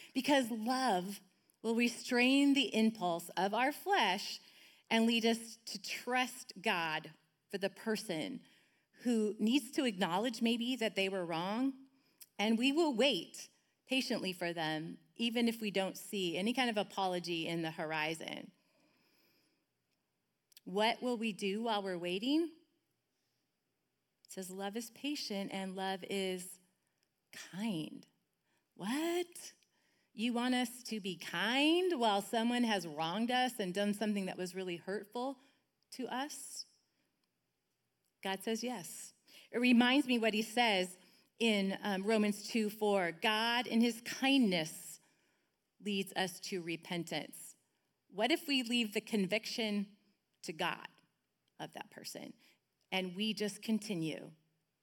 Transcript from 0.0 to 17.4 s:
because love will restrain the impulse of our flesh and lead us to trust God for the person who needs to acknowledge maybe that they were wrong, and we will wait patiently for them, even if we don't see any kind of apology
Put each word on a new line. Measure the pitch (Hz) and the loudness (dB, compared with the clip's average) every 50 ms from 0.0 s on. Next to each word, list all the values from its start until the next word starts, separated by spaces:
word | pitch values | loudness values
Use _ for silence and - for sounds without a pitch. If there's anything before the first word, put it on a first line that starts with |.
| - - - | -20 -8 -6
because | 262 - - 294 269 254 214 | -4 2 4 4 4 4 2
love | 240 220 214 233 262 262 262 247 196 180 180 196 202 - _ _ _ _ _ _ _ _ - | -2 -4 -2 -2 0 0 2 2 2 2 0 -2 -8 -10 _ _ _ _ _ _ _ _ -2
will | 220 233 | -2 2
restrain | 226 240 240 240 - - - 247 240 247 254 269 277 285 285 277 | 4 2 2 2 -2 -6 0 2 4 6 6 6 6 6 6 6
the | 277 269 - - | 4 2 2 4
impulse | 220 220 220 220 - 180 180 165 170 175 - - | 4 4 4 4 2 -2 0 0 -2 -4 -6 -2
of | - 185 202 202 | 0 0 0 2
our | 226 254 269 294 | 2 0 0 0
flesh | - - 370 403 370 233 196 180 208 - - - - - - - - - - - _ _ - | -2 -2 2 4 4 4 4 2 0 -2 -6 -10 -10 -14 -18 -20 -20 -20 -20 -20 _ _ 0
and | 226 226 226 | 2 4 4
lead | 226 233 233 214 | 4 4 4 4
us | 233 226 226 - - - - - | 4 2 2 -2 -12 -16 -16 -14
to | - - 202 - | -12 -12 -10 -8
trust | - - - - 240 247 254 254 247 - - - _ - 190 175 | -8 -8 -8 -4 -2 0 0 0 0 -4 -12 -16 _ -16 -6 0
God | 226 196 175 165 160 156 160 160 160 - _ _ _ _ _ _ _ | 0 0 2 2 0 -2 -4 -6 -8 -18 _ _ _ _ _ _ _
for | - 196 | -8 -2
the | 196 190 | -2 -2
person | 190 - - 220 214 208 208 - - - 131 92 90 - - _ _ _ _ _ _ _ _ _ _ - - | -4 -4 -4 -2 -2 -2 -2 -4 -4 -4 -2 -4 -6 -10 -12 _ _ _ _ _ _ _ _ _ _ -6 -2
who | 247 240 220 214 214 202 - | 0 2 2 2 0 0 0
needs | 208 220 247 294 - - - | 0 2 2 2 0 0 -4
to | - 277 | -2 0
acknowledge | 247 196 180 196 170 170 190 220 262 226 - | 0 0 0 0 0 0 0 0 -2 -2 0
maybe | 226 226 233 233 233 247 262 | 0 0 2 0 0 -2 -2
that | 233 226 208 180 | -2 -2 -2 0
they | 196 196 190 | 0 -2 0
were | 190 190 175 | 0 -2 -4
wrong, | 165 170 160 175 190 208 233 262 269 269 - - - _ _ _ _ _ _ - _ _ - | -2 -2 -2 -2 -2 -2 0 0 -2 -2 -4 -14 -20 _ _ _ _ _ _ -20 _ _ -2
and | 202 220 226 220 | 0 2 2 4
we | 247 269 | 4 2
will | 277 320 349 302 254 | 4 4 2 2 4
wait | 208 247 294 233 170 - - - - - - _ _ _ _ _ _ _ - | 4 4 4 4 2 -4 -6 -14 -16 -18 -18 _ _ _ _ _ _ _ -2
patiently | 262 269 254 - 233 190 - 185 180 | -2 -2 0 0 -2 -2 -2 -4 -4
for | - 175 170 170 | -4 -4 -4 -4
them, | 170 160 156 156 156 160 170 175 - _ _ _ | -2 -2 -2 -2 -2 -4 -6 -10 -14 _ _ _
even | - 233 233 226 240 240 226 | -2 -2 0 0 2 2 0
if | 226 226 220 | 0 -2 -4
we | 208 | -2
don't | 175 196 190 185 - | 0 0 0 0 -2
see | - - - - 202 190 170 165 | -8 -12 -8 -4 -2 -2 -2 0
any | 170 190 226 247 | 0 0 0 0
kind | 262 254 240 | 0 0 0
of | 220 | 0
apology | 208 185 - - 202 196 185 180 180 170 175 175 165 | 0 -2 -4 -2 -2 -2 0 0 -2 -4 -4 -4 -4